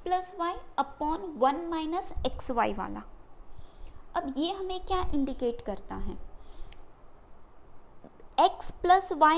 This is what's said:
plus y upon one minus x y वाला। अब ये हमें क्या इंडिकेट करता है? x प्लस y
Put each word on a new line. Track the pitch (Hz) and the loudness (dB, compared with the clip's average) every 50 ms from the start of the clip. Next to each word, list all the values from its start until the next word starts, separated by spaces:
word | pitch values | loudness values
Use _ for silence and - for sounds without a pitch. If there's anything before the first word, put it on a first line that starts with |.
| - | -2
plus | 349 359 370 370 - 403 381 | 0 0 0 0 -4 -6 -4
y | 339 349 381 - - - - - | -2 -2 -2 -4 -8 -6 -2 -2
upon | 269 - - - 302 302 - - 392 339 - 214 254 | -2 -2 -2 -4 -2 0 0 -2 -4 -6 0 4 4
one | 277 285 339 339 339 339 | 4 4 2 -2 -2 -2
minus | 320 311 311 330 381 - - - - - 262 | -2 -2 -2 -2 -2 -2 -2 -2 0 0 0
x | - - - - 247 233 | -2 -2 -4 -2 2 2
y | 214 214 208 208 | 2 2 2 -2
वाला। | 180 196 202 214 - - - - - - - - - - - - - - - - - - - - - - - | -4 -6 -6 -10 -10 -12 -16 -18 -16 -18 -16 -14 -12 -10 -10 -10 -10 -12 -12 -12 -12 -12 -12 -12 -10 -6 -6
अब | 349 - 269 269 | -4 -4 -4 -2
ये | 262 320 349 | 0 0 0
हमें | 392 392 381 370 370 370 - | 0 -2 -4 -4 -4 -4 -2
क्या | - 381 370 370 - 302 | 0 0 2 4 4 4
इंडिकेट | 294 269 269 262 - 254 240 233 - - | 4 4 2 0 0 0 0 -2 -2 -4
करता | 214 196 - - - 190 190 - 190 | -6 -6 -6 -6 -8 -6 -2 -2 -2
है? | - - - - - - - - - - - - - - - - - - - - - - - - - - - - - - - - - - - - - - - - - - - - - - 330 381 | -2 -2 -6 -8 -10 -12 -12 -12 -10 -8 -8 -8 -10 -12 -14 -14 -16 -18 -18 -18 -18 -18 -18 -18 -16 -16 -16 -16 -16 -18 -16 -14 -14 -14 -14 -14 -16 -16 -16 -16 -18 -18 -18 -2 4 6 6 6
x | - - - - - - | 6 2 -8 -8 -6 2
प्लस | - 349 359 392 381 - 349 294 | 6 8 8 8 6 4 4 8
y | 311 302 320 | 8 8 8